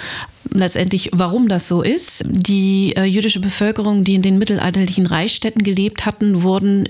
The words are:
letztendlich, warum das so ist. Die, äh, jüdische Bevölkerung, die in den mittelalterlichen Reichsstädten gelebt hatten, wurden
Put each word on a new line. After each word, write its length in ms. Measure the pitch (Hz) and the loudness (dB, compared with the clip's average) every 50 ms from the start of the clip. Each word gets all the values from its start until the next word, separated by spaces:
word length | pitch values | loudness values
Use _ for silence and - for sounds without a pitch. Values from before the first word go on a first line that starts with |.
| - - - - - - - - - - - | -6 -10 -10 -12 -12 -14 -16 -14 -10 -4 0
letztendlich, 560 | 196 185 180 - - 185 185 190 190 - - - | 0 0 0 0 -2 -2 0 -2 -2 -2 -2 0
warum 340 | 175 185 175 180 240 254 220 | 0 0 2 2 2 2 2
das 200 | 196 175 - - | 2 0 0 0
so 120 | 175 175 | 0 0
ist. 420 | - - 262 349 - - - - - | 2 0 0 0 0 -2 -2 -2 -2
Die, 680 | - - 190 180 - 196 196 190 190 190 190 196 190 - | -2 0 0 0 2 2 2 2 2 2 2 0 0 0
äh, 80 | - 190 | 0 0
jüdische 360 | 196 185 208 208 226 208 196 | 0 0 0 0 0 -2 -2
Bevölkerung, 640 | 190 202 185 - 208 208 220 - 214 214 208 202 185 | -2 -4 -2 -2 -2 -2 0 -2 -2 0 0 2 2
die 100 | 190 196 | 2 2
in 60 | 190 | 2
den 160 | 185 196 190 | 2 2 2
mittelalterlichen 680 | 190 196 190 208 190 - 180 180 196 190 180 185 - 185 | 2 2 2 0 0 -2 -2 0 0 0 0 2 0 0
Reichsstädten 560 | 170 160 160 170 226 - - - 220 220 226 208 | 2 0 0 -2 -2 -2 -2 -4 -2 -2 0 0
gelebt 420 | 202 196 185 196 214 - - - | 0 0 0 0 -2 -2 -4 -4
hatten, 380 | 214 208 - 208 208 196 175 175 | -6 -4 0 0 0 2 2 2
wurden 440 | 185 190 196 196 202 196 196 190 - | 2 2 2 2 2 2 2 0 -2